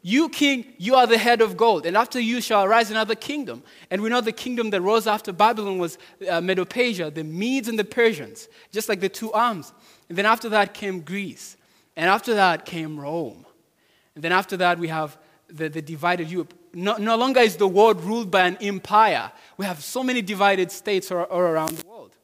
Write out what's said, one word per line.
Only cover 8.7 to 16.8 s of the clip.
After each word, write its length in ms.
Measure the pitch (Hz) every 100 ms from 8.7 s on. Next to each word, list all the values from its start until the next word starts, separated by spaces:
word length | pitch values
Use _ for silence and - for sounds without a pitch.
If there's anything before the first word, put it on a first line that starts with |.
just 180 | 208 220
like 100 | 196
the 100 | 190
two 220 | - 220
arms. 380 | 214 240 196 139 _ _ _ _
And 80 | 170
then 80 | 208
after 240 | 226 233
that 240 | 214 196
came 280 | - 202 190
Greece. 560 | 151 196 190 - - - _ _ _ -
And 140 | 170
after 240 | 196 -
that 320 | 214 190 160 -
came 340 | 175 156 151
Rome. 460 | 143 170 135 82 - _ _ _ _ _ _ -
And 80 |
then 80 | 165
after 260 | 185 190 190
that 220 | 180 170
we 80 | 165
have 300 | 160 151 - _ _ _
the, 220 | 156 160
the 120 | 156
divided 480 | 147 156 175 180 165
Europe. 240 | 175 156 - _
No, 240 | 170